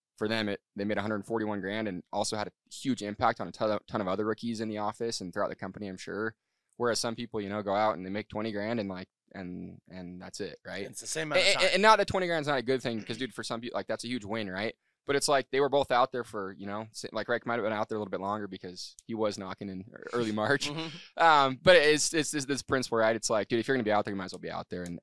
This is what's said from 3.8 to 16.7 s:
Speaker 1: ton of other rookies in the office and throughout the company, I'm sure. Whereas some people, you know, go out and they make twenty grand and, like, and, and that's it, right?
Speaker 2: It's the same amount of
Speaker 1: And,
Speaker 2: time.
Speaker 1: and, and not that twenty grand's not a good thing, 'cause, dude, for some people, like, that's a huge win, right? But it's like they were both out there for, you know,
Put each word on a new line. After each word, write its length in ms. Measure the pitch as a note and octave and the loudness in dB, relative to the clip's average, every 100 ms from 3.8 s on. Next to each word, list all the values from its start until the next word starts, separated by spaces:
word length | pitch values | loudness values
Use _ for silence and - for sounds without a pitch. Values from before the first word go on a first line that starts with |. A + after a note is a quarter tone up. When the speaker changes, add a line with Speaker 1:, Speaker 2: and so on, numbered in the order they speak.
| - | -2
Speaker 1:
ton 140 | A#2 | -4
of 80 | F#2 | 0
other 160 | G2 | 0
rookies 360 | G#2+ A2 A#2 A2 | 0 -2 -4 -6
in 80 | A2 | -6
the 100 | G#2 | -4
office 420 | G#2 - A#2 - | -4 -4 -6 -6
and 120 | F#2 | -6
throughout 180 | G2+ G2 | -2 -2
the 40 | |
company, 340 | - F#2+ G2+ G2+ | -4 -10 -10 -10
I'm 100 | F#2 | -10
sure. 360 | - F#2 A2 - _ _ _ - | -8 -6 -6 -6 _ _ _ -2
Whereas 200 | A#2+ A2 | 0 0
some 160 | A#2+ | -2
people, 260 | A2+ A#2 A2 | -6 -8 -6
you 80 | G2+ | -4
know, 140 | G#2 | -4
go 120 | G2+ | 0
out 220 | G2 G#2+ E2+ | 2 2 2
and 80 | |
they 60 | F#2 | -4
make 180 | G#2 G#2 | -6 -6
twenty 240 | G#2+ A2+ | -6 -4
grand 280 | G#2 G#2+ A#2+ | -4 -2 -2
and, 80 | G2 | -4
like, 200 | F#2 F#2 _ _ | -6 -10 _ _
and, 440 | G2 F2+ F2+ F2+ F#2 - | -12 -10 -10 -12 -16 -18
and 320 | F#2 F2+ F2+ | -14 -14 -14
that's 200 | F#2 - | -14 -10
it, 180 | F#2+ - - | -10 -10 -10
right? 180 | F2+ | -10
Speaker 2:
It's 160 | G2+ A2+ | -10 -10
the 60 | A2+ | -8
same 260 | D#3 D#3 | -6 -2
amount 80 | E3 | 2
of 60 | F#3 | 4
Speaker 1:
And, 80 | |
Speaker 2:
time. 100 | G3+ | 4
Speaker 1:
and, 100 | F3+ | 4
and 80 | F#3 | 6
not 160 | A3 G#3+ | 8 6
that 80 | G3 | 6
twenty 200 | G3 F3+ | 4 4
grand's 220 | E3 C#3+ | 0 0
not 100 | C#3 | 0
a 40 | |
good 200 | A#2 C3 | 2 0
thing, 200 | B2 A2+ | 0 -4
'cause, 140 | G#2 A#2 | -4 -4
dude, 180 | B2+ | -4
for 80 | A2+ | -6
some 180 | A2 A#2 | -6 -6
people, 160 | A#2 G2+ | -4 -6
like, 100 | - | -4
that's 180 | A2 | -4
a 40 | A#2 | -4
huge 160 | B2 | -6
win, 260 | G#2 A2+ G2+ | -4 -4 -4
right? 240 | F#2 A2+ - _ _ - | -2 -4 -4 _ _ 0
But 80 | |
it's 140 | C#3 - | 2 4
like 180 | C#3 C3 | 4 4
they 80 | C3 | 2
were 80 | C#3+ | 4
both 220 | C#3+ C3 | 4 4
out 180 | B2 C3 | 4 4
there 140 | B2+ | 2
for, 280 | A2+ G#2+ F#2+ F#2 | -6 -6 -8 -8
you 80 | |
know, 220 | G2+ | -8